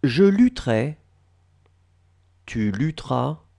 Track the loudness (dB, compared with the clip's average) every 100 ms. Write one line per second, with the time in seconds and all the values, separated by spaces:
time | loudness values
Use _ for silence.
0 | 0 4 4 6 2 2 -2 0 -2 -8
1 | _ _ _ _ _ _ _ _ _ _
2 | _ _ _ _ -10 -4 -4 -2 -4 -6
3 | -6 -4 -4 -6 _